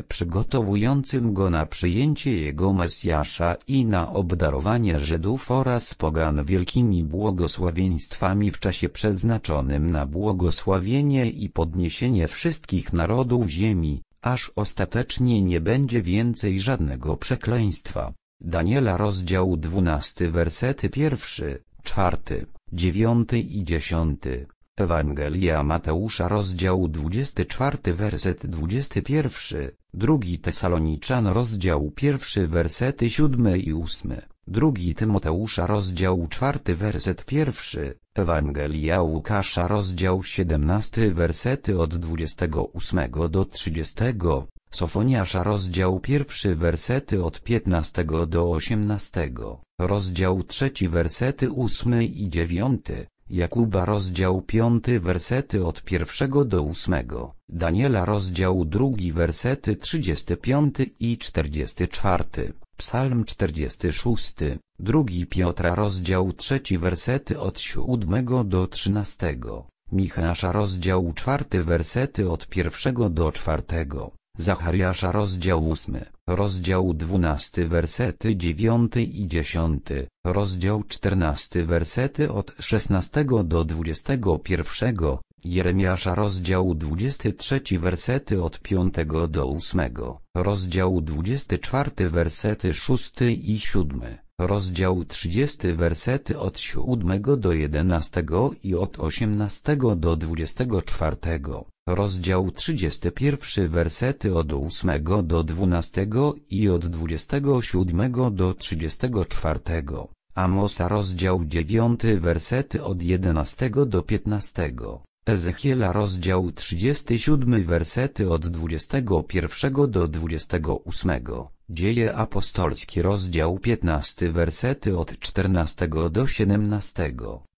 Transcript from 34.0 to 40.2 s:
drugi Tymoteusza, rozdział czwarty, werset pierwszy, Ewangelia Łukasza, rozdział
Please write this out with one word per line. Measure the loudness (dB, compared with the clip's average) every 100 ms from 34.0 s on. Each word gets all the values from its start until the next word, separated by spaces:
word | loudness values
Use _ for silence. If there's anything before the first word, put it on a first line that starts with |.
| -4 -8 -12 -18 -6
drugi | 2 2 2 -2 0
Tymoteusza, | 0 2 0 -2 -2 -2 0
rozdział | 0 0 0 0 2 -2
czwarty, | -2 -2 0 -2 -2
werset | -2 -2 -2 -2 -2
pierwszy, | 0 0 -2 -6 -4 -6 -10 _ -2
Ewangelia | 0 2 0 -2 -2 -2 0 2
Łukasza, | 2 0 0 -2 0 0 0
rozdział | 0 0 0 0 0